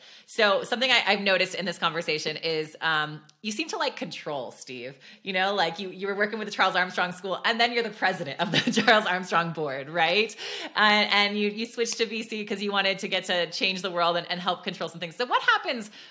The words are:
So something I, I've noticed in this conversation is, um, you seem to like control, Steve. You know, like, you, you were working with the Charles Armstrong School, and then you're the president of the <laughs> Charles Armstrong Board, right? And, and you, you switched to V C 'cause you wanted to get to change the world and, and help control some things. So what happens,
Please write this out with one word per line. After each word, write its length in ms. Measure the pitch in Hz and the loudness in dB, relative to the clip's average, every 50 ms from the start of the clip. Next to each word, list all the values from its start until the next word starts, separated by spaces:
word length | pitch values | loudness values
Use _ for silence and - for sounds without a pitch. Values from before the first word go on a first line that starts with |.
| - - - - - | -20 -20 -20 -18 -12
So 340 | - - - 214 202 196 175 - | -4 2 4 6 6 6 4 2
something 280 | - 247 226 262 254 | 0 -2 0 2 4
I, 100 | 247 226 - | 4 4 4
I've 140 | 190 208 196 | 4 2 2
noticed 340 | 202 202 190 180 185 180 - | 4 4 4 4 2 0 -2
in 100 | - 185 | -4 -4
this 140 | 185 175 - | -4 -2 -2
conversation 560 | 185 165 156 170 170 165 156 156 - 156 151 | -2 -2 0 -2 -2 -2 -2 -2 -2 -4 -6
is, 400 | - - 165 160 156 156 156 - - | -4 -4 -2 -2 -2 -2 -4 -4 -4
um, 400 | - 160 160 151 151 151 151 151 - - - _ | -2 0 0 0 0 -2 -6 -10 -14 -18 -18 _
you 100 | - 214 | -8 -6
seem 180 | 214 262 320 320 | -4 -4 -4 -4
to 80 | - | -4
like 180 | 349 302 262 - | -4 -2 -4 -4
control, 560 | - - 165 - - - 160 147 135 117 104 | -6 -8 -8 -10 -8 -8 -6 -6 -6 -6 -8
Steve. 440 | - - - - 127 123 117 135 139 - - - - - - | -10 -12 -14 -12 -12 -10 -10 -12 -14 -16 -20 -20 -20 -12 -6
You 80 | 190 | -4
know, 240 | 190 185 190 196 208 | 0 0 2 2 2
like, 240 | 196 165 170 175 202 | 2 2 0 0 -4
you, 100 | 196 185 | -8 -10
you 180 | 185 185 196 | -8 -6 -4
were 60 | 196 196 | -2 0
working 240 | 202 208 208 233 | 0 0 0 -2
with 100 | 214 214 | -4 -6
the 60 | 214 - | -4 0
Charles 220 | - 196 190 180 | 2 2 4 4
Armstrong 380 | 180 180 185 - 196 180 180 175 | 2 0 0 0 -2 -2 -2 -2
School, 260 | - - 190 175 - - | -6 -6 -6 -4 -2 0
and 140 | 214 233 226 | 0 2 2
then 120 | 233 247 | 2 2
you're 120 | 240 240 233 | 2 0 -2
the 60 | 208 | -2
president 500 | 202 - 208 185 185 170 170 139 135 - | -2 -2 0 0 0 -2 -4 -6 -4 -2
of 120 | - 202 | -2 0
the 80 | 160 147 - 247 | 0 0 2 2
<laughs> 100 | 180 226 | 2 4
Charles 240 | 208 254 220 214 - | 6 6 6 6 6
Armstrong 480 | 180 180 185 190 - 202 170 170 170 156 | 2 0 -2 -2 0 2 2 2 0 -2
Board, 360 | 165 151 139 131 139 135 147 | -4 -4 -4 -4 -6 -6 -4
right? 460 | 165 175 160 165 180 208 220 214 - - - - - - 339 - - | 0 2 2 4 4 2 2 0 -2 -8 -10 -10 -8 -8 -10 -4 2
And, 340 | - 208 208 208 208 202 - | 4 4 6 6 6 4 4
and 280 | 202 208 202 202 208 208 | 4 4 4 2 2 0
you, 100 | 208 202 | 0 0
you 160 | 208 220 226 | 0 -2 -6
switched 320 | 226 - 240 233 226 - | -6 -4 -2 -2 -2 -2
to 80 | - 233 | -2 -2
V 160 | 202 226 220 | -2 -4 -6
C 220 | - - 220 214 208 | -6 -6 -6 -6 -6
'cause 180 | 208 214 190 | -4 -4 -4
you 100 | 208 202 | -2 0
wanted 280 | 196 196 190 196 196 190 | 0 2 2 2 0 0
to 80 | - | -2
get 160 | 180 190 185 180 | -2 -2 -2 -2
to 240 | - 180 175 170 165 | 0 0 0 0 -2
change 320 | - - 196 190 190 185 | -2 -2 -2 0 0 -2
the 80 | 190 185 | -4 -2
world 280 | 170 175 170 170 170 | 0 2 2 2 2
and, 120 | 175 - - | 2 -2 -4
and 120 | 180 180 | -6 -4
help 220 | 180 190 180 175 - | -2 -2 -2 -2 -4
control 260 | 202 190 - 175 156 | -6 -6 -6 -6 -8
some 100 | - 165 | -8 -8
things. 160 | 175 165 - | -10 -8 -6
So 100 | - 247 | -4 -2
what 160 | 254 453 523 | 2 2 2
happens, 480 | - 494 453 427 440 349 262 233 208 214 - - - - | 4 4 2 2 2 -2 -4 -4 -6 -10 -12 -16 -20 -20